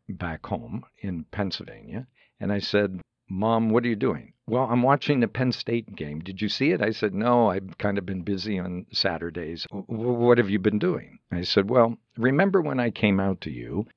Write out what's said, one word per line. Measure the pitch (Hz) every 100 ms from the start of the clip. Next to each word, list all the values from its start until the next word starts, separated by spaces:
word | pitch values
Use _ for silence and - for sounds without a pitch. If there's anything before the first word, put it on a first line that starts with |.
| -
back | 90 87 80 -
home | 90 113 110 - _
in | 101 87 78
Pennsylvania, | - 98 - 92 107 107 113 131 _ _ -
and | 101
I | 104
said, | - 104 98 92 - _ -
"Mom, | 95 110 113 113
what | 110 120
are |
you | 107
doing?" | 131 - - _ -
"Well, | 117
I'm | 127 120
watching | 123 143 - 143
the | 113
Penn | - 127
State | - - 120 113 98
game. | 73 76
Did | 87 95
you | 104
see | - 139
it?" | 175
I | 107
said, | 110 107
"No, | 95 117 120 113
I've | 92 95 85
kind | 104 101
of | 92
been | 95
busy | 87 98 98 98
on | 92 90 87
Saturdays." | - 95 82 85 82 80 85 -
"W-, | 98 -
w-, | 110 120
what | 120 120 120
have | 101
you | 101
been | 98 104
doing?" | 92 87 - - -
I | 87
said, | 90 - 98
"Well, | 123 117 113 _ -
remember | 117 139 196 185
when | 151 135
I | 120
came | - 107 98
out | 98 92
to | -
you | 60 60 92 110